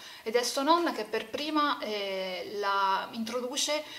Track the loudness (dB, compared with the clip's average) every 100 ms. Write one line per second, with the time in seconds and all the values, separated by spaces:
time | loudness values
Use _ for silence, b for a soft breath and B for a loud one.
0 | B B 0 2 2 2 4 6 4 0
1 | -2 -4 -4 -4 0 2 2 0 -2 -4
2 | -2 -4 -4 -6 -6 -2 0 4 4 2
3 | 0 -6 -4 -2 -2 -2 0 0 -4